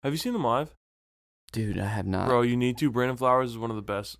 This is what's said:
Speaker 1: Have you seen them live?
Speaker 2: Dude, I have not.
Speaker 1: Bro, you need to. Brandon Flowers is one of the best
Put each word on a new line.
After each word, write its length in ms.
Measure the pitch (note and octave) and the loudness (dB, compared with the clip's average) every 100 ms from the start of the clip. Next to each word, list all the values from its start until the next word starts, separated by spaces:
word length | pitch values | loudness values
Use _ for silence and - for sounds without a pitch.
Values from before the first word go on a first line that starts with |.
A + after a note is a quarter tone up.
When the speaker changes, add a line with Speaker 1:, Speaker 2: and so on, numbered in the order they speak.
Speaker 1:
Have 100 | C#3 | -2
you 60 | D#3 | -2
seen 160 | B3 | -2
them 100 | A#3+ | 0
live? 300 | B2+ B2 D3+ _ _ _ _ _ _ _ - | 2 0 -2 _ _ _ _ _ _ _ -8
Speaker 2:
Dude, 260 | - A2 F#2+ | -4 -2 -2
I 80 | G2 | -2
have 200 | G#2 F#2+ | -2 -2
not. 220 | F#2+ G2 | 0 2
Speaker 1:
Bro, 140 | B2 | 4
you 140 | A#2+ B2 | 4 2
need 200 | B2 A#2+ | 0 0
to. 120 | D3 | 0
Brandon 260 | A#2+ B2+ B2+ | 2 0 2
Flowers 340 | B2+ B2+ B2+ | 4 4 2
is 80 | A2+ | -4
one 120 | A2+ | -6
of 60 | A2 | -6
the 60 | |
best 360 | G2 G2+ G#2 - | -4 -4 -4 -14